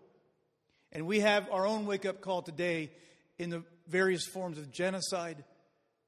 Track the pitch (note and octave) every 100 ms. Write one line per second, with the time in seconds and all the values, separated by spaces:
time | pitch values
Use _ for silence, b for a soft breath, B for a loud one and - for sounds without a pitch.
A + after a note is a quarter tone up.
0 | - _ _ _ _ _ _ _ _ D#3
1 | D#3+ G#3 G#3 G#3 G3 F#3+ G3 A3 G#3 G3
2 | F#3+ F#3+ F#3+ F3+ F3 D#3 F3 E3 D3+ b
3 | b b b - F3 E3+ E3+ - - F3+
4 | F#3+ F3 - F#3 F3+ D3+ C#3+ D3 F#3 F#3+
5 | - F#3 E3+ D3+ - _ _ _ _ _